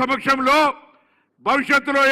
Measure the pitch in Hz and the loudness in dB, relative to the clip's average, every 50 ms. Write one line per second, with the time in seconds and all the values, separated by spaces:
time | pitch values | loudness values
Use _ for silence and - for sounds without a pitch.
0 | 262 254 269 247 - 269 269 262 262 254 285 311 311 285 277 - - _ _ _ | -4 -4 -4 -4 -2 -2 -2 0 0 0 2 2 2 0 -2 -6 -14 _ _ _
1 | _ _ _ _ _ _ _ _ - 202 247 285 - - 285 285 277 285 277 277 | _ _ _ _ _ _ _ _ -4 -2 -2 -2 0 0 -2 -2 0 0 0 0
2 | 277 269 | 2 2